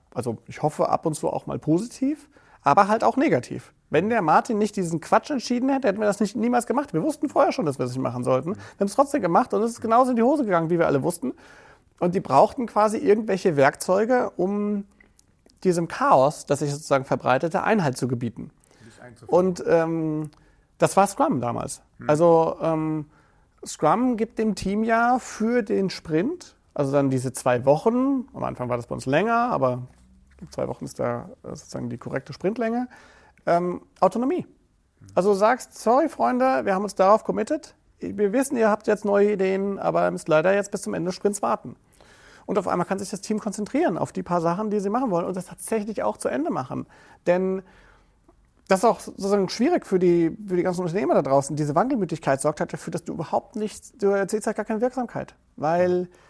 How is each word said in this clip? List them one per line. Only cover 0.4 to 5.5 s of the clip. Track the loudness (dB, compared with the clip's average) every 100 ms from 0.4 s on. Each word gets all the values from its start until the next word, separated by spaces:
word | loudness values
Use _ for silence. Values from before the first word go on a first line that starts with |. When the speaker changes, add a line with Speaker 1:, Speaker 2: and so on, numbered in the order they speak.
| -12
Speaker 1:
ich | -6
hoffe | -4 0 0
ab | 0 -2
und |
zu | -4 -4
auch | -4 -6
mal | -6
positiv, | 0 0 -2 -4 -4 -4 -10 _ _ _
aber | 2 4 4
halt | 2
auch | 2 2
negativ. | 2 2 -2 -10 -12 _ _
Wenn | 0 2
der | 0
Martin | 4 4 2 0
nicht | 0 -2
diesen | -4 -4
Quatsch | 0 0 2
entschieden | -4 -2